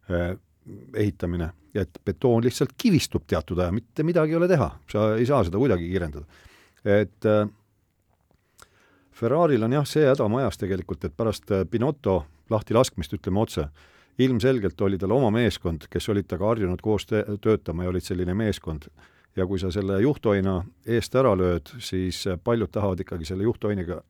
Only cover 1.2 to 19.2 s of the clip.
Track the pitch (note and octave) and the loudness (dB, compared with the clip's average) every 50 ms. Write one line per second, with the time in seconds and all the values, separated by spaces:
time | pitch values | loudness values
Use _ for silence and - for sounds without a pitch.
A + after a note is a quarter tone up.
1.2 | - F2 F2 F2 E2 D#2+ - _ _ _ _ G#2 F#2 - _ - _ G#2+ F#2 - | -6 -4 -4 -4 -4 -6 -8 _ _ _ _ -4 -4 -4 _ -8 _ -6 -4 0
2.2 | - B2 A#2 A2+ A#2 B2+ - - C#3+ - - - - A#3+ F3+ - - - - E2+ | 2 2 2 4 2 0 0 0 -4 -4 -4 -2 0 2 2 2 2 0 -4 -6
3.2 | - - - E2 - - F2+ E2 F2+ F2 F#2 A#2+ - _ _ - D3+ E3 F3 F3 | -2 -2 -2 -2 -2 -4 -2 -2 0 0 -2 -4 -6 _ _ -4 -2 0 2 2
4.2 | D#3 D#3 D#3+ E3 F3 F3+ F#3+ D3 G#2+ - - - _ - - G#2 G#2+ G#2+ A2 A2+ | 2 2 2 0 2 2 4 2 2 0 -4 -12 _ -4 0 2 2 2 2 2
5.2 | B2 A#2+ C#3+ C3 G2+ F2 E2+ G2+ C3 C3+ G2+ F2 E2+ E2+ F#2 F#2+ E2+ D#2 C#2 D2 | 2 2 2 2 2 0 0 0 2 2 2 0 0 -4 -4 -4 -4 -4 -8 -12
6.2 | D2 _ - - _ - _ _ _ _ _ _ _ G#2 G2+ G#2 G#2 E2+ _ _ | -16 _ -20 -20 _ -20 _ _ _ _ _ _ _ 2 4 4 4 0 _ _
7.2 | - A2 G#2+ G#2+ G#2 G#2 - _ _ _ _ _ _ _ _ _ _ _ _ _ | 0 2 4 4 2 0 -6 _ _ _ _ _ _ _ _ _ _ _ _ _
8.2 | _ _ _ _ _ _ _ _ - _ _ _ _ _ _ _ _ _ _ - | _ _ _ _ _ _ _ _ -20 _ _ _ _ _ _ _ _ _ _ -4
9.2 | A#2 A#2 C3 D#3+ F3 D#3+ C#3+ A2 A2 A#2 C3 D3 C#3+ - - D#3 D3+ C3 C3+ C#3 | -2 0 2 4 4 4 4 2 2 2 0 0 -2 0 2 4 4 4 4 4
10.2 | A#2+ G#2 A2 B2+ C#3 A2+ - - G#2+ F2+ F#2+ F2+ F2 - F#2 - - F2 - - | 2 0 0 0 0 -2 -2 -4 -4 -4 -4 -4 -4 -8 -8 -8 -8 -10 -6 -2
11.2 | A2+ A2+ G2+ - _ - G#2 F#2 F#2 E2+ - A2 A#2 D3+ D3+ _ - G#2 F#2 F2 | -2 -2 -2 -4 _ -2 0 0 0 0 -2 0 0 -2 -2 _ -2 0 0 0
12.2 | D2 - _ _ _ _ A2+ G#2+ - - G#2 A#2 C3 - _ - E2 - - - | -2 -6 _ _ _ _ -2 -2 -2 2 2 2 2 2 _ -8 -8 -8 -8 -8
13.2 | - G2 F#2 G2+ A2+ - - F2+ D2+ D2 - - - _ _ _ _ _ _ - | -4 -2 0 0 -2 -2 -2 -6 -6 -6 -8 -18 -20 _ _ _ _ _ _ 0
14.2 | B2 C3 B2+ A2 G#2 C3 C3+ B2 G2 F2+ - - G#2 G2 G2 F2 G2 F#2 A2 C#3 | 2 2 2 2 2 2 2 2 0 -4 -2 0 0 0 0 0 0 0 2 2
15.2 | C3+ G#2+ G#2 A#2 A#2+ G#2 - - - F2+ E2 D2+ - - - F2+ - - G#2 G2+ | 4 2 2 4 2 2 0 0 -4 -4 -4 -4 -10 -6 -6 -6 -2 0 -2 -2
16.2 | F#2 - F#2+ D#2+ F#2+ G#2+ A#2+ A2+ G2+ F2 F2+ E2+ - G#2+ G#2+ G2 - - A2+ G#2 | -2 -4 -6 -2 0 0 0 0 0 -2 -4 -2 -2 -2 -2 -2 -2 -2 -2 -2
17.2 | G#2 - G#2 G2+ - A2 G#2+ F#2+ _ - D#2+ E2+ F2+ F2+ F2+ F2+ - - G2 F2+ | -2 -2 -6 -2 2 2 2 2 _ -6 -6 -4 -2 -2 -2 -4 -4 -4 -4 -2
18.2 | F2+ F2 F2+ G#2 A2+ G#2 F#2 - - E2+ D#2 D2 - - _ - - _ _ _ | -2 -2 -2 0 0 -2 -2 -2 -6 -8 -8 -8 -10 -16 _ -20 -20 _ _ _